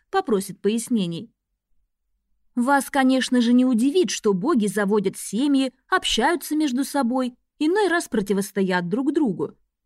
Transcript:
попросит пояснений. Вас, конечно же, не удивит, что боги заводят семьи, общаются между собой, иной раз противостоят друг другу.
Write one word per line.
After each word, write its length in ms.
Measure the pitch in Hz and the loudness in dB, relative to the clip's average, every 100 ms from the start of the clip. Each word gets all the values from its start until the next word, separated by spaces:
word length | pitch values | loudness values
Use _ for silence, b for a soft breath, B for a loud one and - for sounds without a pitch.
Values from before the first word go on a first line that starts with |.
| _ | _
попросит 500 | 381 381 202 196 - | -4 0 -2 -2 -4
пояснений. 720 | 202 226 - 233 175 165 - _ _ _ _ _ _ _ _ _ _ _ _ 247 | -2 -2 -2 -2 -2 -6 -12 _ _ _ _ _ _ _ _ _ _ _ _ -4
Вас, 340 | 240 277 - | 0 0 0
конечно 500 | 277 262 262 - 247 | 0 2 2 2 2
же, 120 | 233 | 4
не 120 | 247 | 4
удивит, 460 | 254 233 269 359 285 | 4 2 2 2 0
что 240 | - 214 | 0 0
боги 320 | 185 240 277 202 | 0 0 0 0
заводят 500 | 214 196 214 190 - | 0 0 0 0 -6
семьи, 560 | - 202 294 269 262 - _ | -8 -2 0 2 0 -6 _
общаются 680 | 370 - - 269 339 - 302 | -2 -2 0 0 0 -2 -2
между 280 | 311 247 | 0 -2
собой, 500 | 277 285 240 262 247 - _ _ | -2 -2 0 0 -2 -6 _ _
иной 300 | 311 392 403 | 0 2 2
раз 200 | 339 - | 0 -2
противостоят 800 | 214 196 196 202 202 190 180 175 | -4 0 -2 -2 -2 0 0 -2
друг 240 | 214 269 | -2 -2
другу. 400 | 320 269 160 - - _ _ | 0 0 -2 -6 -10 _ _